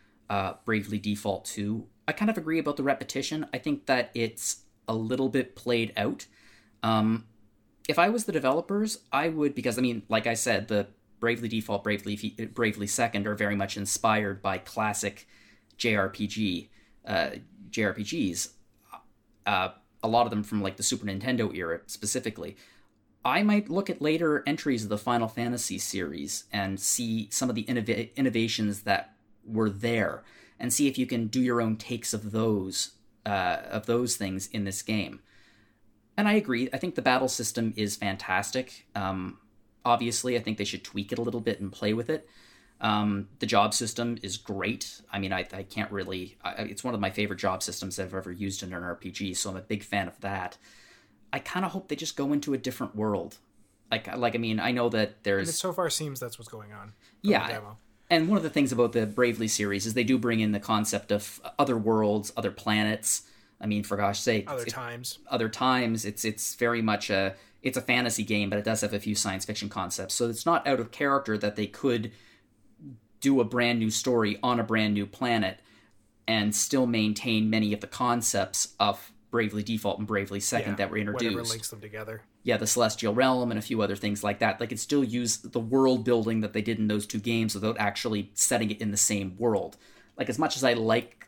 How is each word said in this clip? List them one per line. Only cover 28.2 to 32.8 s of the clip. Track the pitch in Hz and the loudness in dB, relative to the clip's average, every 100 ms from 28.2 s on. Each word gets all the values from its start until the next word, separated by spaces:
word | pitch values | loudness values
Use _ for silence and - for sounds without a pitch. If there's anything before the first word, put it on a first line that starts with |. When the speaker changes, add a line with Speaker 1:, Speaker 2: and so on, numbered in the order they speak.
| 131 113 110 - 104 98 | 2 2 0 2 0 -2
Speaker 1:
that | 104 98 - _ _ - | 0 0 -2 _ _ -20
were | - 110 107 | -6 0 0
there, | 98 117 117 87 - - - - - | 0 0 0 0 -2 -12 -20 -20 -8
and | 123 | -2
see | - 139 | 2 2
if | 131 | 2
you | 120 | -2
can | 120 113 | -2 0
do | 127 | 2
your | 127 120 | 2 4
own | 113 110 | 2 0
takes | - 117 - | -4 -6 -4
of | 110 107 | -4 -2
those, | 110 113 104 95 90 | 0 2 2 0 -4